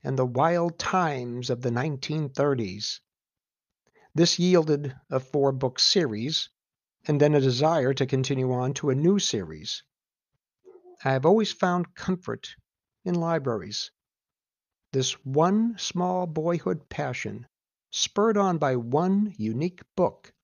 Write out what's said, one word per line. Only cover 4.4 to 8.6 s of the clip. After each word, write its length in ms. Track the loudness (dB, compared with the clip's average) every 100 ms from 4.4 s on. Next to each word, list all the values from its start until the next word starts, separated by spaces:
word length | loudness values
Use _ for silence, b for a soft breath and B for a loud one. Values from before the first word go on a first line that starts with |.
yielded 520 | 4 4 4 0 -2 -10 _
a 120 | -4
four-book 580 | -2 0 0 0 -4 0
series, 720 | 2 2 0 -2 -4 -4 -6 _ _ _ _ _ -2
and 140 | 4
then 120 | 6 6
a 40 |
desire 540 | 4 2 2 2 2
to 120 | 0 0
continue 460 | 0 0 0 0
on 220 | 0